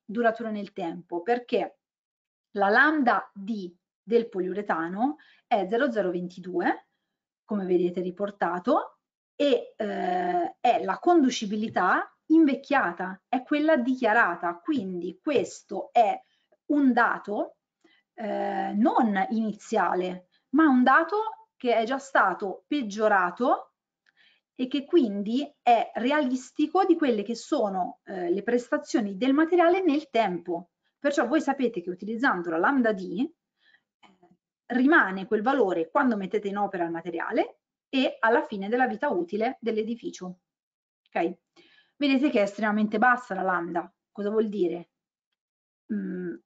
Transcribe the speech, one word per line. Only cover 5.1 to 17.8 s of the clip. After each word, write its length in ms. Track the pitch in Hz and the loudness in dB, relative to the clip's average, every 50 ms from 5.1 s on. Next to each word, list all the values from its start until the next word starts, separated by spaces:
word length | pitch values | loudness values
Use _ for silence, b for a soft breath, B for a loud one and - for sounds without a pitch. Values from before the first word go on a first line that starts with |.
| 302 b b b b b b | -2 b b b b b b
è 220 | b - 202 185 185 | b 0 0 0 0
zero 220 | 226 233 285 262 | 0 0 0 0
zero 180 | 226 214 180 180 | 0 0 -2 -2
ventidue, 760 | 175 175 180 175 - 185 175 185 180 175 196 - - - - _ _ _ _ _ _ _ _ _ _ _ _ | -2 -4 -6 -8 -10 -12 -10 -6 -4 -2 0 0 -2 -4 -8 _ _ _ _ _ _ _ _ _ _ _ _
come 200 | - 220 202 190 | -6 -6 -4 -2
vedete 360 | 180 180 175 180 175 - 190 | 0 2 2 2 0 -2 -4
riportato, 960 | 175 185 175 - 202 202 - - 196 170 175 180 - 247 311 392 480 - _ _ _ _ _ _ _ _ _ | -6 -6 -6 -6 -8 -6 -4 -4 -2 -2 -2 -2 0 0 0 0 0 -4 _ _ _ _ _ _ _ _ _
e, 360 | - 285 285 240 - - - - | -2 0 2 2 0 -2 -4 -8
eh, 800 | - 214 202 196 196 185 180 180 180 349 349 359 349 339 - - _ | -8 -6 -6 -4 -4 -2 -2 -2 -2 0 0 0 0 -2 -4 -4 _
è 240 | - 240 202 165 | 2 2 2 2
la 160 | 185 190 185 - | 0 -2 -4 0
conducibilità 1120 | - 349 349 330 262 254 220 - 226 190 220 214 220 220 - - 180 185 240 320 392 - _ _ _ | 4 4 6 6 6 4 2 -2 -4 -4 -4 -4 -4 -2 -2 0 2 2 2 0 0 -4 _ _ _
invecchiata, 960 | - 311 330 320 277 254 254 - - 277 262 214 170 170 - 185 185 190 - _ - | 4 6 6 6 6 4 0 -2 0 0 0 0 0 -4 -6 -8 -8 -10 -12 _ -4
è 160 | - 262 254 | -4 -4 -2
quella 320 | - 302 294 302 320 320 | -2 -2 0 2 2 2
dichiarata, 840 | 254 233 269 254 - 240 208 214 233 220 180 339 339 180 170 170 - | 2 2 0 -2 0 2 2 4 4 2 2 0 -2 -4 -6 -6 -6
quindi 640 | - 320 311 247 190 190 180 175 175 185 - _ | -6 -6 -6 -6 -6 -6 -8 -8 -8 -10 -10 _
questo 680 | - 320 277 214 175 - - - _ - - - - - | -4 -2 0 0 0 -2 -8 -16 _ -12 -10 -10 -8 0
è 280 | - 233 220 196 190 - - _ _ _ _ _ _ _ _ - | 2 2 4 4 2 -4 -8 _ _ _ _ _ _ _ _ -2
un 200 | 294 294 285 254 | 0 2 4 4
dato, 680 | 233 247 226 196 - - - 202 202 262 330 - - _ _ _ _ _ | 4 4 2 2 0 -4 -6 -6 -6 -6 -6 -8 -10 _ _ _ _ _